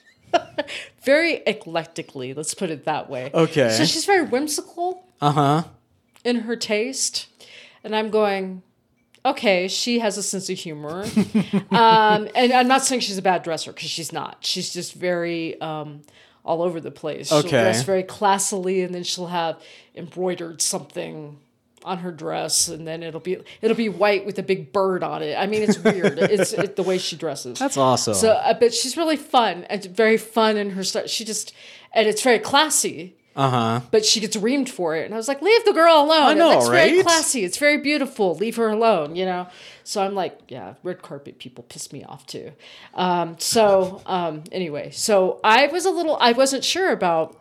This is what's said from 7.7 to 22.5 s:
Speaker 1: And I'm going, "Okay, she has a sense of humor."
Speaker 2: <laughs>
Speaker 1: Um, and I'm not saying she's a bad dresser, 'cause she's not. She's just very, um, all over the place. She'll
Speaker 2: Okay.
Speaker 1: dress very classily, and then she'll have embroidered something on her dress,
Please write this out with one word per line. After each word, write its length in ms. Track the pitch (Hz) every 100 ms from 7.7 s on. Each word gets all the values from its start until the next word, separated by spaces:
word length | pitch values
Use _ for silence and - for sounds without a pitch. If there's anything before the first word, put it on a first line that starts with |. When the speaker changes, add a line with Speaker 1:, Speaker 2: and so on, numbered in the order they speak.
| _
Speaker 1:
And 100 | 220 214
I'm 140 | 220
going, 520 | 214 208 196 190 185 _ _ _ _ _ _ 254
"Okay, 420 | 294 226 180 185
she 320 | - 247 240
has 180 | 220 196
a 60 |
sense 260 | 190 196 190
of 80 | 185
humor." 480 | 175 151 147 175 214
Speaker 2:
<laughs> 60 | 220 - 220 - 202 196
Speaker 1:
Um, 560 | 220 226 220 214 214 214 -
and 180 | 247
I'm 140 | 254 247
not 160 | 269 269
saying 160 | 254
she's 160 | 214 190
a 40 |
bad 220 | 185 175
dresser, 300 | 170 156 -
'cause 160 | - 156
she's 240 | 165 160
not. 240 | 160 - -
She's 300 | - 185 180
just 200 | 180 175
very, 680 | - 180 175 170 170 165 160
um, 420 | 160 156 151 147 - _ _ _ -
all 160 | 165
over 180 | 175 165
the 120 | 131
place. 380 | - 160 139 143
She'll 100 | 151
Speaker 2:
Okay. 100 | 147
Speaker 1:
dress 340 | 131 113 113
very 200 | 131 190
classily, 800 | 185 - 202 196 - 202 185 190
and 100 | 180
then 100 | 175
she'll 240 | 175 - 175
have 300 | 175 165 156 - - _ -
embroidered 680 | 170 175 185 175 170 165
something 760 | - 185 139 175 165 156 147 143 _ _ _ _
on 140 | - 180
her 120 | 180
dress, 560 | 160 160 160 160